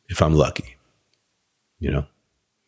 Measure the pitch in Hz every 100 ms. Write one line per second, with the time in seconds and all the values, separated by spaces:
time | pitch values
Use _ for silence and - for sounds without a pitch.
0 | - 90 80 78 69 - - - _ _
1 | _ _ _ _ _ _ _ - - 71
2 | 71 _ _ _ _ _